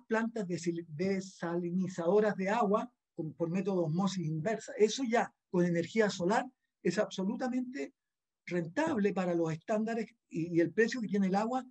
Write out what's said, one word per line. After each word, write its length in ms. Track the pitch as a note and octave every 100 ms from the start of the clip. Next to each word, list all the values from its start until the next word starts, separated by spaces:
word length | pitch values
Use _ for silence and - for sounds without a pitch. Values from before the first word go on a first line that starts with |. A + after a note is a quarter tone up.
| -
plantas 400 | A3 A#3 A3+ F#3
desil-, 380 | E3+ F3 E3+ E3+
desalinizadoras 1500 | D3+ F#3+ G3 F#3+ - E3+ F3 F3 F3+ F3+ - E3+ G#3 G#3+ F#3+
de 140 | F#3+
agua 420 | A3+ G#3 G#3+ A#3+ _ _
con, 200 | - D#3+
por 160 | - E3+
método 320 | F3+ F#3+ F#3
de 60 | E3
osmosis 380 | E3 F#3+ F#3+ D#3
inversa. 480 | D#3 D#3+ A3 - -
Eso 260 | G#3+ -
ya, 300 | C4 A3+ F#3+ - _
con 160 | F#3 F3
energía 440 | E3+ E3 A3 G#3
solar, 360 | - F3 A#3 C4 - _ _
es 160 | F#3+ -
absolutamente 960 | - - F#3+ B3+ B3+ B3 B3+ C4+ - - _ _ _ _ -
rentable 640 | F3 E3 C4+ D#4+ B3+ G3+
para 220 | F#3 F3+ E3+
los 160 | E3
estándares 560 | D#3+ - G#3+ A3 A3+ A3 _ _
y, 260 | E3 E3+ E3
y 60 |
el 100 | E3
precio 300 | - A3+ B3+
que 80 | G#3
tiene 180 | G3+ F#3+
el 80 | F#3+
agua 300 | A3+ C4 B3+